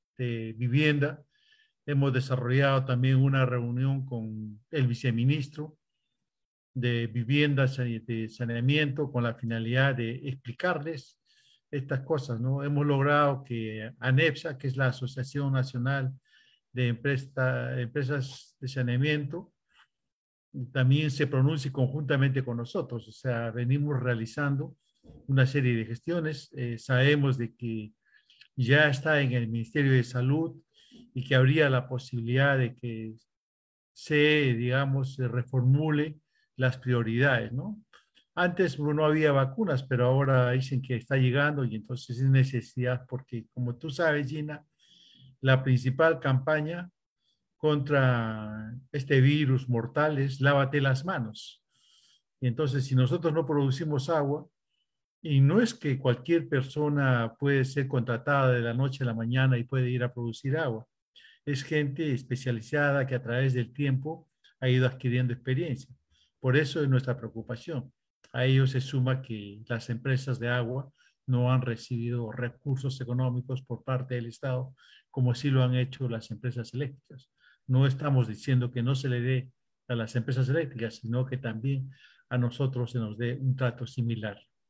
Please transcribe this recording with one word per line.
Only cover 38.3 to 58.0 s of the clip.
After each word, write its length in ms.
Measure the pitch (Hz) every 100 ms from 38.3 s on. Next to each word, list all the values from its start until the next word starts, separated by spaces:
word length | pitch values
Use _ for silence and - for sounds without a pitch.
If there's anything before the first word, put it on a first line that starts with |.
| -
Antes 440 | 180 175 175 131
no 260 | 147 151 151
había 260 | 156 156
vacunas, 500 | 139 135 135 202 131
pero 220 | - 123 123
ahora 460 | 131 135 131 123
dicen 300 | 131 131 131
que 140 | 131 117
está 220 | - 135
llegando 480 | 127 135 147 143 120
y 100 | 107
entonces 420 | - 123 - 120
es 120 | 135
necesidad 760 | 135 131 123 - - 123 123 -
porque, 380 | 127 - 117 -
como 220 | - 123 117
tú 140 | 160
sabes, 380 | 135 165 147 131
Gina, 360 | 151 151 147 _ _ _ _ _ _ - _
la 220 | 135 131
principal 560 | 131 123 131 131 160 165
campaña 680 | 139 131 135 156 151 175 180 _ _ _ _ _ _ _
contra 1160 | 151 147 139 143 131 120 113 110 107 107 110 120 -
este 280 | 143 135 139
virus 460 | 131 151 139 131 123
mortal 500 | 117 123 147 151 143
es 220 | 139 131
lávate 400 | 135 143 135 147
las 240 | 135 131
manos. 580 | 170 170 110 - - - _ _ _ _ _ _ _ -
Y 80 | 127
entonces, 380 | 117 147 139 131
si 100 | 131
nosotros 380 | 127 175 165
no 120 | 156 160
producimos 640 | 147 135 135 156 147 143
agua, 380 | 160 139 151 - _ _ _ _ _ _ _
y 180 | 160 139
no 220 | 139 196
es 140 | 240 -
que 240 | 151 131
cualquier 500 | 131 120 - 170 165
persona 840 | 139 135 147 147 143 135 123 113 -
puede 260 | 143 139 131
ser 220 | 143 135
contratada 640 | 131